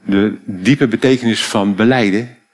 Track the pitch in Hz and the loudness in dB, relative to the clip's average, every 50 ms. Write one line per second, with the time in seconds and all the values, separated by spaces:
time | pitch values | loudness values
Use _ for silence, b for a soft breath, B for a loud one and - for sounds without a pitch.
0 | _ - 98 98 104 107 - - - - 101 90 92 107 139 - 143 113 113 117 | _ -2 0 0 0 0 -2 -6 -10 -12 -10 -4 0 0 2 2 2 0 0 0
1 | - 127 131 123 120 113 107 - - - - 110 98 101 98 92 110 120 131 127 | 2 2 2 2 0 -2 -2 -2 -4 -4 -2 -2 0 0 0 2 2 2 2 2
2 | 110 101 95 107 120 123 - _ _ _ | 2 0 0 -2 -4 -6 -12 _ _ _